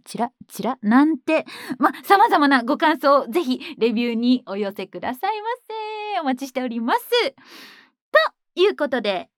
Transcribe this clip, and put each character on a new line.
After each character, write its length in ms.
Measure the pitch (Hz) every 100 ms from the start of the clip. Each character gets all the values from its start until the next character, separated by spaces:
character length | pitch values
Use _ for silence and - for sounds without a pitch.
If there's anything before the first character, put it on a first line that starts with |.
チ 140 | - -
ラ 140 | 233 - -
チ 160 | -
ラ 140 | 196 262
な 240 | 208 247 302
ん 120 | 277
て、 280 | - 311 - - - 269
ま、 140 | 330 -
様 240 | - 392 440
々 180 | 359 285
な 160 | 269
ご 140 | 233 285
感 220 | 320 302
想、 280 | 285 277 233
ぜ 160 | 233
ひ 160 | 262 254 339 -
レ 160 | 226
ビ 180 | 214 240
ュ 0 |
ー 20 | 226
に 280 | 240 254 -
お 100 | 196
寄 140 | 202
せ 160 | 202 190
く 120 | 175
だ 140 | 180
さ 180 | 254 381
い 80 | 427
ま 60 | 427 494 - 440 427 427 415 392
せ。 40 |
お 20 | 285
待 140 | 262
ち 80 | 285
し 40 |
て 100 | 262
お 60 | 254
り 120 | 233
ま 140 | 233 440
す。 100 | - 494 349 - _ - - - _ _ _ 605 - - _ -
と 60 |
い 60 | 392
う 80 | 262
こ 140 | 285
と 120 | 254
で、 280 | 208 190 -